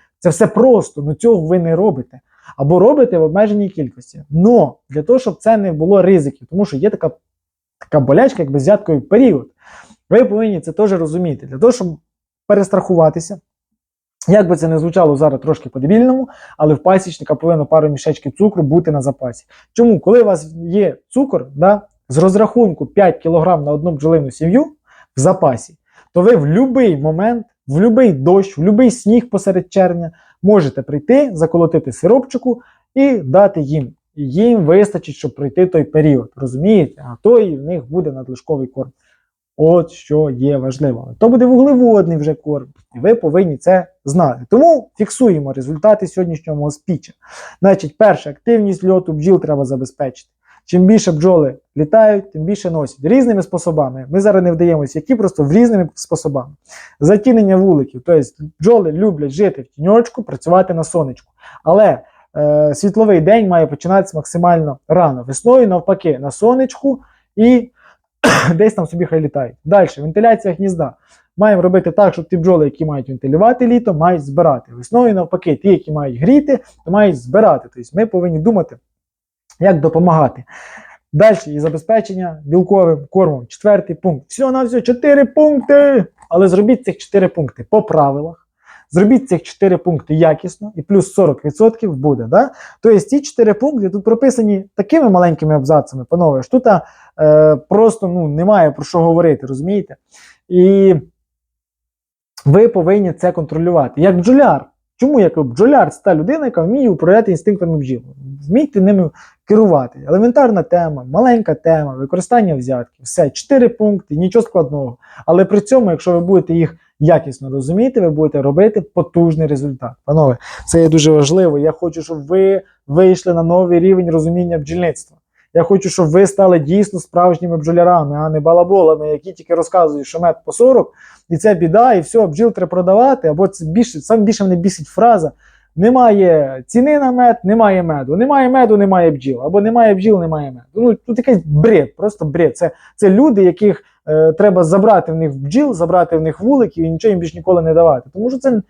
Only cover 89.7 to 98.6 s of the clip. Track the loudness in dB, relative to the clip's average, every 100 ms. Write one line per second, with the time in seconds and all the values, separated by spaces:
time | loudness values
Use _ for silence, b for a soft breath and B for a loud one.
89.7 | 0 -2 -6 -4 0 2 0 -6 -14 -16
90.7 | -14 -2 0 0 0 0 -2 -6 0 0
91.7 | 0 -6 -4 -2 -2 0 0 0 B B
92.7 | B 2 2 2 -4 -4 -2 0 0 -2
93.7 | -2 -4 -4 -2 0 0 0 -2 -2 -6
94.7 | -10 -2 0 2 2 2 0 0 0 2
95.7 | 0 0 -8 -6 -2 0 -2 -2 0 2
96.7 | 0 -2 B B -2 2 4 4 2 0
97.7 | 2 2 0 -4 -4 -4 -2 0 2